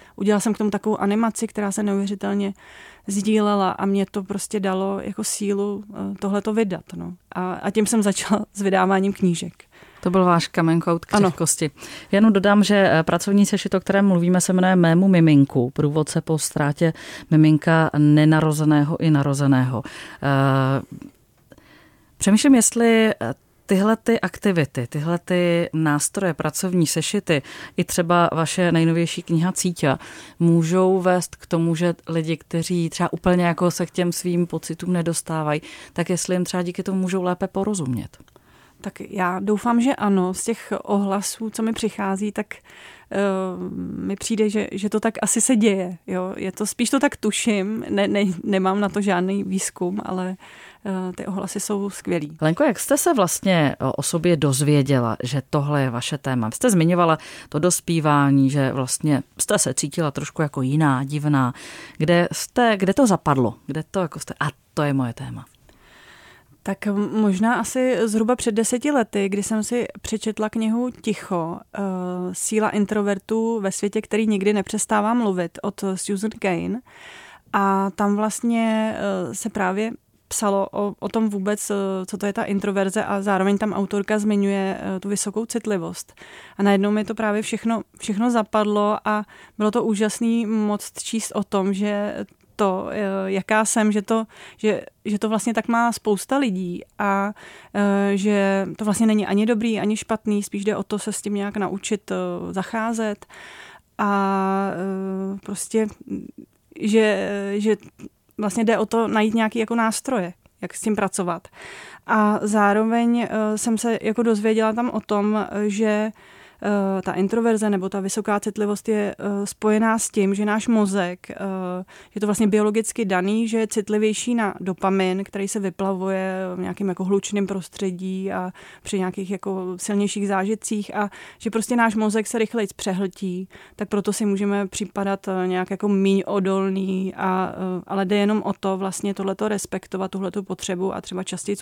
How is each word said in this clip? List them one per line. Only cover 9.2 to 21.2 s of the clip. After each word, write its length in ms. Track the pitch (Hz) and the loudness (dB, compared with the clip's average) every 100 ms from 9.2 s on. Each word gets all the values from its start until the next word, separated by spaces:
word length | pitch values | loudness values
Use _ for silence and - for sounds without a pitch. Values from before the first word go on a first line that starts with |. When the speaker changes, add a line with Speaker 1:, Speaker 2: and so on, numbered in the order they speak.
| 185 165 175 - - - - - | 0 0 -4 -12 -20 -20 -20 -4
Speaker 2:
To 80 | 180 | 0
byl 140 | 185 180 | 4 4
váš 240 | 170 - - | 4 2 2
coming 320 | 165 165 170 | 4 4 2
out 180 | 170 - | -2 2
k 80 | |
Speaker 1:
Ano. 140 | 208 190 | 4 4
Speaker 2:
křehkosti. 420 | - 165 - 151 - - - - | 2 -2 0 -2 -6 -18 -16 0
Jenom 220 | 202 220 | 4 6
dodám, 300 | 196 202 208 | 6 6 6
že, 260 | 196 202 185 | 6 6 6
eh, 100 | 160 | 4
pracovní 420 | 165 175 - 202 196 | 4 0 2 4 4
sešit, 280 | 202 196 190 | 2 0 -2
o 40 | |
kterém 260 | - 196 202 | 2 4 4
mluvíme, 340 | 180 175 180 | 4 4 2
se 120 | - | 4
jmenuje 220 | 185 185 185 | 2 4 6
Mému 320 | 165 170 196 | 6 6 6
miminku. 600 | 180 160 143 139 135 123 | 6 8 8 6 2 0
Průvodce 520 | - 151 151 151 165 | 0 0 0 0 -2
po 160 | - 156 | -2 -2
ztrátě 560 | - 156 147 - 165 - - - - | -2 -2 -2 2 0 0 -12 -14 2
miminka 580 | 156 156 151 - 160 160 147 | 8 8 6 4 4 4 4
nenarozeného 1040 | 147 151 151 156 156 151 151 147 147 165 | 6 8 6 6 4 2 4 4 4 2
i 100 | 165 | 4
narozeného. 720 | 147 143 139 139 131 127 117 - - - - | 4 2 2 4 4 2 -2 -6 -14 -18 -6
Eh, 580 | 143 135 135 135 131 135 - - - _ | 0 2 4 4 2 0 -4 -14 -18 _